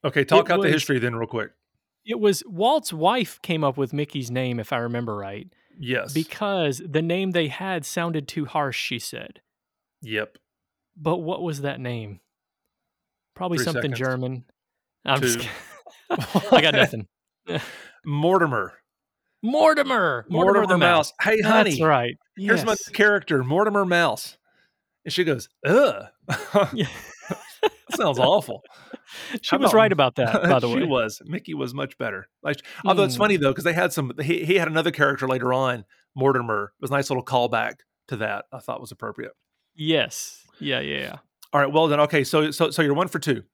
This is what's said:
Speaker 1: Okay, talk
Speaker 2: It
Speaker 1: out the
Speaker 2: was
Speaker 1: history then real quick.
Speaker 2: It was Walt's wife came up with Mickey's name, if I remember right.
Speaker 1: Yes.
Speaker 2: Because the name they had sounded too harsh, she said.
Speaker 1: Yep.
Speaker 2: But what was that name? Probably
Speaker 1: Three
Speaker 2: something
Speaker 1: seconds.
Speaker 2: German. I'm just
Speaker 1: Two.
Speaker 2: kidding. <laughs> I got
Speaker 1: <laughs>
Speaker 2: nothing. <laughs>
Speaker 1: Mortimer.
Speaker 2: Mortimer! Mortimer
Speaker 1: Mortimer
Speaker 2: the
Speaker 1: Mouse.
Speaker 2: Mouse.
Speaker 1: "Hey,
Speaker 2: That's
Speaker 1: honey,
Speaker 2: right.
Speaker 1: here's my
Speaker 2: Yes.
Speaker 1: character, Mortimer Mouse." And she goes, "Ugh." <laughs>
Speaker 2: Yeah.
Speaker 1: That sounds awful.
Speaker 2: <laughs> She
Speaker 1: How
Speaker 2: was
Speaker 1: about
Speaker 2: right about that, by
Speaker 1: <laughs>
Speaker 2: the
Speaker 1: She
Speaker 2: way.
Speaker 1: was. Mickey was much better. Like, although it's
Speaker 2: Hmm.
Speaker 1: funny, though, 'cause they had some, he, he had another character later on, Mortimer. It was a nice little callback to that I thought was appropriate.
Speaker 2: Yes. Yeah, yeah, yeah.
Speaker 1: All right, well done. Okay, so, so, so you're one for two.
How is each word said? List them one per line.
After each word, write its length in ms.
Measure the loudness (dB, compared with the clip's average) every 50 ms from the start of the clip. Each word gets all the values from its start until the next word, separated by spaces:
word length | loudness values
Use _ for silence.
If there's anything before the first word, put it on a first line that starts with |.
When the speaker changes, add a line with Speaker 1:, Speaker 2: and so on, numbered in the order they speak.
| -4
Speaker 1:
Okay, 180 | 0 0 0 2
talk 220 | 6 4 4 6 4
Speaker 2:
It 20 | 0
Speaker 1:
out 80 | 2
the 60 | 2
Speaker 2:
was 60 | 2 2
Speaker 1:
history 260 | 0 0 0 0 0
then 160 | 0 -2 -4
real 120 | -4 -8
quick. 240 | -6 -4 -6 -6 -8 _ _ _ _ _ _ _ _ _ _ _
Speaker 2:
It 140 | -8 -4 2
was 220 | 2 2 2 2 -4
Walt's 460 | -10 -6 0 2 2 2 2 -2 -4 -6
wife 480 | 0 2 2 2 2 -2 -4 -8 _
came 220 | -6 -4 -2 0 0
up 100 | 0 0
with 140 | 0 -4 -4
Mickey's 400 | -2 -4 -6 -4 -6 -8 -6 -4
name, 280 | -4 -4 -4 -2 -4 -6
if 120 | -4 -4
I 60 | -4
remember 380 | -4 -4 -4 -4 -4 -4 -6 -6
right. 320 | -8 -8 -10 -12 -14 -16 -18 _ _ _ _ _
Speaker 1:
Yes. 360 | -14 -6 -4 -4 -4 -4 -4 -4
Speaker 2:
Because 680 | -4 -4 -4 -8 -8 -6 -4 -2 0 0 -2 -2 -4 -8
the 160 | -4 -2 -2
name 300 | 0 0 -2 -2 -2 -2
they 180 | 0 0 -2 -2
had 360 | -4 -6 -6 -6 -6 -6 -6
sounded 420 | -6 -6 -4 -4 -2 -4 -6 -6 -6
too 160 | -8 -8 -8
harsh, 340 | -4 -4 -4 -2 -2 -4 -6
she 180 | -6 -6 -6
said. 440 | -8 -8 -10 -12 -12 -14 -16 -18 -20 _ _ _ _ _ _ _ _ _ _ _ _
Speaker 1:
Yep. 360 | -12 -6 -4 -4 -4 -6 _ _ _ _ _ _ _ _ _ _ _ _ _
Speaker 2:
But 220 | -6 -4 -2 -2
what 240 | -2 -4 -6 -6 -6
was 200 | -6 -6 -6 -4
that 200 | -6 -6 -6 -6
name? 400 | -8 -8 -8 -8 -10 -12 -14 -18 _ _ _ _ _ _ _ _ _ _ _ _ _ _ _ _ _ _ _ _ _ _ _
Probably 220 | -8 -6 -4 -2
Speaker 1:
Three 80 | -2 -2
Speaker 2:
something 160 | -2 -2 -2 -4 -4 -4
Speaker 1:
seconds. 60 | -2
Speaker 2:
German. 460 | -2 -2 -2 -4 -4 -6 -8 -10 -12 _ _ _ _ _ _ _ _ _ _ _ _
I'm 160 | 0 0 2
just 180 | 2 0 0 -2
Speaker 1:
Two. 60 | -6 -8 -10 -12 -16 -18 -20 -20 _ -20 -20 -20 _ _
Speaker 2:
kidding. 340 | -4 -4 -4 0 0 0 2 6
<laughs> 20 |
I 100 | 4 6
got 120 | 6 6 4
Speaker 1:
<laughs> 20 |
Speaker 2:
nothing. 320 | 4 2 2 0 -8 -12 _ _ _ _ _ _ _ _
<laughs> 140 | -6 -6 -4 -4 -6 -16 -20 -20 -20 _ _ _
Speaker 1:
Mortimer. 680 | -4 -2 0 2 4 4 4 4 2 2 -2 -2 -4 -8 _ _ _ _ _ _ _ _ _ _ _ _ _ -6
Speaker 2:
Mortimer! 840 | -2 2 4 6 6 6 4 2 2 2 2 2 2 0 -2 -4 -2
Mortimer 240 | 2 4 4 6 6 4
Speaker 1:
Mortimer 60 | 4
Speaker 2:
the 100 | 4 4
Speaker 1:
Mouse. 340 | 6 6 6 6 4 2 0
Speaker 2:
Mouse. 20 | -4 -2
Speaker 1:
"Hey, 200 | 0 2 2 2
Speaker 2:
That's 120 | 4 4 4 6 4 4 2
Speaker 1:
honey, 60 | 2 4
Speaker 2:
right. 320 | 4 4 4 2 -2 -6 _ _ _ _
Speaker 1:
here's 280 | -8 0 2 2 2 4
my 60 | 0
Speaker 2:
Yes. 180 | 0 -2 -4 -10
Speaker 1:
character, 540 | 0 4 4 4 4 2 0 0 -2 -2 0
Mortimer 420 | 2 2 2 2 2 2 0 2
Mouse." 520 | 2 4 4 4 2 0 -2 -8 -14 -16 _ _ _ _ _ _ _ _ _ _ _ _ _ _
And 80 | -6 -2
she 100 | 0 2
goes, 260 | 2 0 -2 -4 _ _ _ 0
"Ugh." 400 | 4 4 6 6 4 2 -2 -10 -16 _ _ _
<laughs> 460 | -8 -6 -6 -6 0 2 2 2 2 0
Speaker 2:
Yeah. 140 | -4 -4 -4 -4 -14 -18 -20 -20 -20 -12 -12 -12 -12 -12 -20 -8 -2 -2 -2 -2 _ _ -10
Speaker 1:
That 80 | -4
sounds 220 | 0 0 0 2 4
awful. 440 | 4 4 4 2 0 -2 -12 -14 _
Speaker 2:
<laughs> 40 | -20 -20 -20 -20 -20 -20 -20 _ -20 -18 -16 -14 -12 -12 -10
She 140 | -4 -2 0
Speaker 1:
How 20 |
Speaker 2:
was 140 | 2 4 6
Speaker 1:
about 60 | 6
Speaker 2:
right 140 | 6 6 6
about 240 | 4 2 2 2 2
that, 280 | 0 0 0 0 2 4
by 160 | 4 4 4
Speaker 1:
<laughs> 0 |
Speaker 2:
the 80 | 4 2
Speaker 1:
She 60 | 0 0
Speaker 2:
way. 20 | 0
Speaker 1:
was. 360 | 0 0 0 0 -2 -6 -10 -12
Mickey 280 | -10 -10 -10 -8 -10 -8
was 200 | -8 -8 -8 -6
much 240 | -8 -8 -10 -8
better. 300 | _ -8 -8 -8 -10 -14 _ _ _ -6
Like, 140 | -6 -6 -6 -8 -18 -20 -4 0
although 180 | 2 4 4 2
it's 100 | 2 2
Speaker 2:
Hmm. 40 | 0
Speaker 1:
funny, 180 | 2 2 2
though, 160 | 4 2 2 0
'cause 100 | 2 -2
they 80 | -2
had 220 | 0 2 0 0 0
some, 180 | -2 -4 -4 -6 -6
he, 220 | -2 -2 -2 -2 0
he 120 | 2 2
had 120 | 2 2
another 240 | 2 0 0 0 0
character 360 | 2 2 2 2 2 -2 -2 -2
later 240 | -2 0 0 0 0
on, 320 | 2 2 0 -2 -4 -8 _ _ _ _ _ _
Mortimer. 600 | 0 0 2 2 2 0 -2 -2 -4 -4 -6 _
It 40 | _
was 100 | -8 -4
a 20 | -2
nice 160 | -2 -2 -2
little 140 | -4 -4 -4
callback 520 | 0 0 0 0 2 0 -2 -2 -4 -8 _ _ _ _ _ _ -12
to 80 | -8
that 280 | -6 -6 -6 -6 -8 -10 _
I 80 | -18 -16
thought 220 | -10 -10 -10 -10
was 100 | -10 -16
appropriate. 400 | -16 _ -12 -12 -10 -12 -14 -14 _ _ _ _ _ _ _ _ _
Speaker 2:
Yes. 680 | -8 -2 0 0 0 0 -2 -6 -12 -14 -14 -16 -20 _ _ _ _
Yeah, 220 | -8 -6 -6 -4
yeah, 180 | -4 -6 -6 -6
yeah. 160 | -6 -8 -12 -16 _ _ _ _ -16 _ 0
Speaker 1:
All 80 | 0
right, 100 | 0 2
well 160 | 4 2 4
done. 140 | 4 4 2
Okay, 240 | 2 2 2 0 0
so, 260 | 2 2 0 0 0
so, 180 | 0 -2 -2 -2
so 100 | 0 0
you're 120 | 0 2 2
one 140 | 0 0
for 120 | -2 -4 -6
two. 240 | -2 -2 -2 -2 -4 _